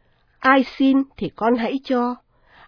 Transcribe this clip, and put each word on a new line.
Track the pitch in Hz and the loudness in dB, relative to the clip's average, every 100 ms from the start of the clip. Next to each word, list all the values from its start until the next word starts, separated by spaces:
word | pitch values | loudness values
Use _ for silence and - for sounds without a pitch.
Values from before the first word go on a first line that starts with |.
| _ _ _ _ | _ _ _ _
Ai | 262 277 | 2 2
xin | 240 - 269 269 269 - | 2 0 2 2 -2 -8
thì | 185 - | -12 -4
con | 214 247 | -2 -2
hãy | 233 269 | -2 -6
cho, | - 254 240 247 _ _ _ - | -4 -4 -4 -8 _ _ _ -20